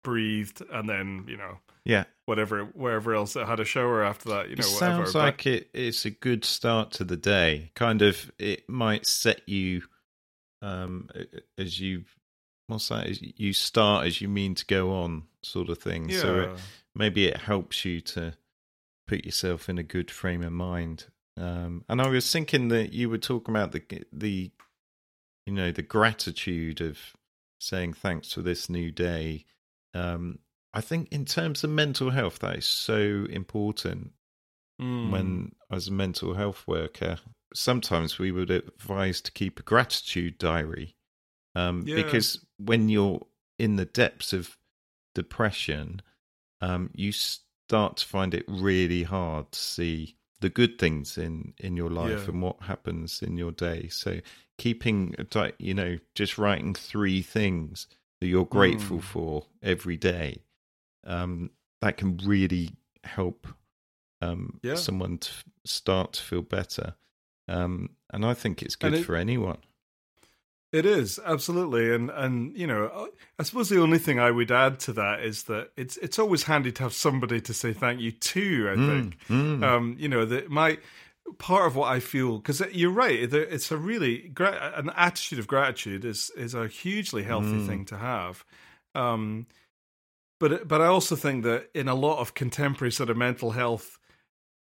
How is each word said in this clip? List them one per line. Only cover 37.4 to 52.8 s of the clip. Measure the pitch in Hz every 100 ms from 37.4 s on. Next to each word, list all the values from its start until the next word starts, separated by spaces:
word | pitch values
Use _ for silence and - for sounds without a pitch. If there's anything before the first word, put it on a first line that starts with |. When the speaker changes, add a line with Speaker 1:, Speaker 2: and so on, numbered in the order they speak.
| _
Speaker 2:
sometimes | - - 123 - 85 80 -
we | 92
would | 90 90
advise | 90 - _ - 98 95 90
to | -
keep | - 98 -
a |
gratitude | - 113 127 - - 90 87 82
diary, | 87 82 78 - 69 _ _ _ _ _ _ 87
um, | 90 87 120
Speaker 1:
Yeah. | 151
Speaker 2:
because | 151 135 107 - _ _
when | 104 117 110
you're | 107 101 90 - _ _ _
in | 113 101
the | 90
depths | - 113 - -
of | 95 87 - _ _ _ _ _
depression, | - 87 - 110 - - 73 76 92 - _ _ _ _ _
um, | 92 90 92
you | - 101
start | 101 - - _ _ _ 110 104 -
to | -
find | 98 95
it | 85 -
really | 95 98 92 90 87
hard | 85 95 87 78 76
to | -
see | - - 85 80 78 - _ _
the | 95
good | - 120 -
things | 87 78 71 -
in, | 85 82 - -
in | 95 87
your | 85
life | 85 85 101 98
Speaker 1:
Yeah. |
Speaker 2:
and | 87
what | 90 -
happens | 90 95